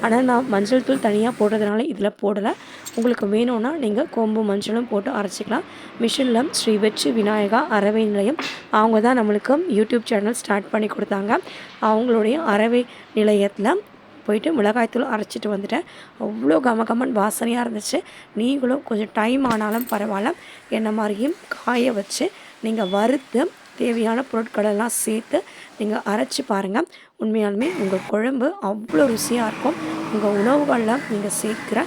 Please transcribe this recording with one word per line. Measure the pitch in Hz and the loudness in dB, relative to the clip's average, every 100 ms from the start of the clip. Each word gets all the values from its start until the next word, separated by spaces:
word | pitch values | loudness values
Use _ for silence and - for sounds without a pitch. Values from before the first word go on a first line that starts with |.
| 233 | 2
ஆனா | 226 254 | 2 4
நான் | 240 262 | 2 2
மஞ்சள் | 202 202 254 247 | 0 2 2 2
தூள் | 269 | 0
தனியா | 226 208 226 233 | 2 2 0 2
போடுறதுனால | 208 214 208 208 294 | 0 2 0 0 -2
இதுல | 208 202 208 | -2 -2 0
போடல. | 202 208 208 349 - - - - | -2 0 -2 -4 -10 -18 -10 -2
உங்களுக்கு | 226 233 202 | 0 0 0
வேணும்னா | 214 240 240 233 330 | 2 2 0 -2 -2
நீங்க | 240 208 320 - | -2 0 -2 0
கொம்பு | 220 214 214 | 0 2 0
மஞ்சளும் | 196 - 220 240 | 0 0 -2 0
போட்டு | 208 196 220 | -2 -2 -4
அரைச்சிக்கலாம். | 202 - 214 233 392 - - - | -4 -6 -4 -4 -4 -16 -18 -2
மிஷின்ல | 233 - 262 226 285 - | -2 0 2 2 0 -2
ஸ்ரீ | - 214 | 0 2
வெற்றி | 214 214 285 233 | 2 0 0 2
விநாயகா | 208 214 202 226 320 214 | 2 2 2 2 2 2
அறவை | 202 220 220 | 2 2 2
நிலையம், | 202 202 320 - - - 220 | 2 0 -2 -6 -10 0 4
அவங்க | 220 220 226 | 4 4 4
தான் | 247 | 4
நம்மளுக்கு | 208 208 - 285 370 208 | 2 0 2 0 2 2
YouTube | 214 240 220 | 2 0 0
சேனல் | 220 202 240 | 0 0 -4
ஸ்டார்ட் | - 202 202 | -2 -2 0
பண்ணி | 220 214 - | -2 -2 -4
கொடுத்தாங்க. | 208 196 202 277 - - - - 226 | -4 -2 0 0 -2 -16 -18 -2 2
அவங்களுடைய | 214 247 226 214 294 330 202 | 2 4 2 4 0 2 2
அறவை | 226 247 240 - - - | 4 2 0 -8 -6 2
நிலையத்துல | 208 208 202 - 208 370 - - - - - | 4 4 2 0 0 0 -2 -20 -20 -12 -2
போயிட்டு | 214 302 320 | 0 0 2
மிளகாய்த்தூள் | 202 220 226 233 269 220 | 2 2 0 -2 -2 -2
அரைச்சிட்டு | 208 226 220 202 | -4 -6 -4 -4
வந்துட்டேன். | 202 254 359 - - - 220 | -2 -4 -4 -14 -20 -10 -8
அவ்வளோ | 220 262 320 254 | -2 2 4 4
கமகமன் | 226 226 233 262 220 | 0 0 0 0 2
வாசனையா | 202 - 233 240 240 | 0 0 -2 -2 -2
இருந்துச்சு. | 214 - 285 - - - - | -4 -4 -4 -4 -18 -10 -2
நீங்களும் | 233 277 247 269 - | 0 0 0 -2 -2
கொஞ்சம் | 214 214 - | -4 -2 0
டைம் | 220 262 269 | 0 2 2
ஆனாலும் | 220 214 226 240 220 | 0 0 -2 -2 -4
பரவாயில்ல, | 214 196 226 359 - - - 226 | -2 -2 -2 -4 -12 -20 -6 -2
என்ன | 220 214 | 0 0
மாதிரியும் | 214 202 262 359 - - | -2 0 -2 -4 -8 -6
காய | - 240 247 220 | -2 2 2 0
வச்சு | 196 - 330 - - - 220 | -4 -4 -4 -4 -20 -8 -4
நீங்க | 220 190 202 | -2 0 2
வறுத்து | 226 277 - 233 339 - - - | 2 2 0 -2 -2 -4 -20 -4
தேவையான | 247 233 226 226 262 | -2 0 0 0 -2
பொருட்களெல்லாம் | 226 226 - 208 202 233 - | -4 -4 -2 0 0 -2 -2
சேர்த்து | - 220 - 302 - - - - | -2 -4 -2 -4 -4 -18 -20 -6
நீங்க | 208 214 - | -4 -4 -2
அரைச்சு | 214 233 - 262 | -2 -2 -4 -2
பாருங்க. | 196 196 208 349 - - _ | -2 0 -2 -4 -8 -20 _
உண்மையாலுமே | 220 220 208 202 277 359 | -2 0 0 0 -2 -2
உங்க | 196 190 - | -2 -2 -2
குழம்பு | 214 233 269 262 392 208 | -2 0 0 -2 -2 -6
அவ்வளோ | 214 220 311 285 | -6 -2 2 2
ருசியா | 220 - 240 220 | 2 -2 0 -2
இருக்கும். | - 262 339 - 320 - | -2 -2 -2 -6 -6 -4
உங்க | 220 202 208 | -2 0 2
உணவுகள்ல | 214 285 285 254 220 254 294 | 4 4 2 2 2 -2 -2
நீங்க | 214 202 - | -4 -4 -4
சேர்க்கிற | 214 220 - 214 | -4 -6 -4 -2